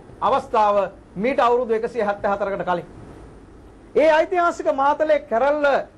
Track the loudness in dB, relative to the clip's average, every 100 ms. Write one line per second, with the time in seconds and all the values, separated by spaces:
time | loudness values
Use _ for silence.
0 | -10 -4 -2 -2 0 0 2 2 0 -6
1 | -16 -6 -2 0 2 2 0 -2 -4 -4
2 | -4 -2 -2 -2 -4 -4 -4 -4 -6 -18
3 | -20 -20 -20 -20 -20 -20 -20 -20 -4 2
4 | 4 4 2 2 0 0 -2 0 0 2
5 | 2 0 0 0 2 2 2 0 -2